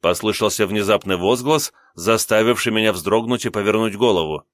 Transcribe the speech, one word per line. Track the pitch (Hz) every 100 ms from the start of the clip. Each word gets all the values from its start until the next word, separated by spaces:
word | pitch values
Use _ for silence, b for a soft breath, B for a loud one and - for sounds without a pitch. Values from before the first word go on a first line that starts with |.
послышался | 87 90 107 101 107 -
внезапный | 101 104 101 104 95 92
возглас, | 92 123 127 151 - b b
заставивший | - 95 110 - 110 110 - 120
меня | 110 110
вздрогнуть | 90 82 110 113 123
и | 123
повернуть | 107 101 107 110 101
голову. | 120 92 78 78 _